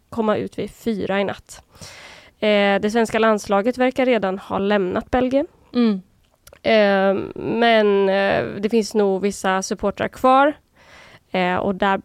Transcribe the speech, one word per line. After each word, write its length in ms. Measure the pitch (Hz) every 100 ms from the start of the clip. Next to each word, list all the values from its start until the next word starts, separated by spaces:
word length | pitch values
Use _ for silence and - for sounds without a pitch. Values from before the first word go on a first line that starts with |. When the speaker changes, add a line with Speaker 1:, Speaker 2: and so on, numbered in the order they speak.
| _
Speaker 1:
komma 280 | - 220 202
ut 200 | 196 -
vid 120 | 202
fyra 480 | - - 208 180 196
i 20 |
natt. 400 | 196 - - - _ - - - - - - _
Eh, 420 | 214 208 202 196
det 100 | 208
svenska 280 | 233 220 226
landslaget 580 | 220 208 - 202 208 247
verkar 280 | 254 254 254
redan 340 | 226 196 190
ha 180 | - 196
lämnat 540 | 196 208 180 196 -
Belgien. 360 | 247 254 269 330 _ _
Speaker 2:
Mm. 280 | 240 233 196 - _ _ _ - -
Speaker 1:
Eh, 600 | - 220 202 196 196 190 98 -
men, 760 | 85 220 233 220 208 196 196
eh, 340 | 196 196 147 - -
det 80 | 202
finns 240 | 233 208
nog 280 | 220 202 190
vissa 400 | 202 196 190 185
supportrar 460 | 190 208 202 - -
kvar. 460 | - 254 262 285 294 _ _ - - - - _
Eh, 240 | 190 180 180
och 200 | 196 190
där 260 | 202 196